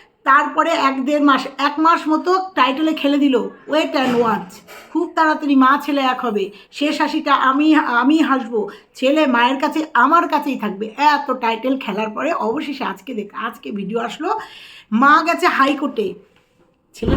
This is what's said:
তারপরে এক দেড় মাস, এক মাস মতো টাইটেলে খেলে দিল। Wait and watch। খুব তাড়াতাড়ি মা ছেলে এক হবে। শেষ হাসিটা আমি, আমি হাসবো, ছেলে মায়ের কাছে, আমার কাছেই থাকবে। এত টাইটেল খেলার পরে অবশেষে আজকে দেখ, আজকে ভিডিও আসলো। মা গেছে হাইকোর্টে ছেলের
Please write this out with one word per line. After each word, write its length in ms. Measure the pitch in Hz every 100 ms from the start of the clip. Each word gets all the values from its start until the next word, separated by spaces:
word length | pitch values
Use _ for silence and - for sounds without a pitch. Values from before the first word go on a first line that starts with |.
| - _
তারপরে 460 | - 277 294 285 311
এক 340 | 320 269 262
দেড় 200 | 262 294
মাস, 220 | 285 262 - -
এক 160 | 285 277
মাস 300 | 320 339 302
মতো 420 | 311 - 370 381
টাইটেলে 380 | - 262 269 311
খেলে 260 | 311 277 285
দিল। 300 | 277 247 196 - -
Wait 240 | 294 330
and 220 | 302 254 240
watch। 320 | 233 202 - - - - -
খুব 200 | 311 339
তাড়াতাড়ি 420 | - 311 311 302 277
মা 220 | 262 285
ছেলে 160 | 294 285
এক 200 | 269 247
হবে। 300 | 247 208 196 - -
শেষ 300 | - 285 294
হাসিটা 340 | 294 302 294
আমি, 400 | 262 269 277 311
আমি 440 | 302 - 240 254 320
হাসবো, 500 | 254 262 226 233 202 - _
ছেলে 320 | - 254 302 302
মায়ের 340 | 240 247 269
কাছে, 260 | 302 302 302
আমার 340 | 240 254 330 339
কাছেই 300 | 302 285 233
থাকবে। 360 | 208 180 214 -
এত 340 | 294 294 277
টাইটেল 480 | 254 226 226 254 269
খেলার 320 | - 196 214
পরে 220 | 214 262
অবশেষে 520 | 330 214 254 302 277
আজকে 300 | 202 190 -
দেখ, 200 | 226 202
আজকে 360 | - 220 220 269
ভিডিও 280 | 208 190 226
আসলো। 400 | 233 - 320 440 - - - - -
মা 300 | 220 277 311 330
গেছে 200 | 330 349
হাইকোর্টে 680 | - 269 277 285 - 196 - - _ _ _ _ _ _
ছেলের 240 | - -